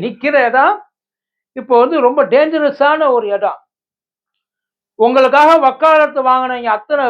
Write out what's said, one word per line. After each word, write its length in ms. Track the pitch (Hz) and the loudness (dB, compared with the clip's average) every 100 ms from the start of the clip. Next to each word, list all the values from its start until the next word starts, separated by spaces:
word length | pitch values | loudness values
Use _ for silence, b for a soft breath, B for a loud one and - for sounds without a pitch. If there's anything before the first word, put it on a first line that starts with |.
நிக்கிற 320 | 226 196 285 285 233 | -6 -8 -2 0 0
இடம் 260 | 254 320 403 - _ _ _ _ _ _ 254 | 0 0 -2 -10 _ _ _ _ _ _ -16
இப்ப 120 | 254 240 | 0 2
வந்து 240 | 262 320 247 | 2 0 0
ரொம்ப 140 | 294 - | 0 0
டேஞ்சரஸான 760 | 262 311 320 285 285 285 311 294 240 | 0 0 0 -2 0 -2 0 0 -2
ஒரு 100 | 208 196 | -4 -4
இடம். 240 | 190 - _ _ _ _ _ _ _ _ _ _ _ _ _ - 233 | -6 -8 _ _ _ _ _ _ _ _ _ _ _ _ _ -2 0
உங்களுக்காக 460 | 262 262 277 302 330 262 | 2 2 4 4 4 2
வக்காலத்து 560 | 254 320 311 294 285 254 | 0 2 2 2 -2 0
வாங்கினவங்க 420 | 254 254 247 233 214 | 0 -2 -6 -6 -6
அத்தனை 280 | - 294 | -4 -4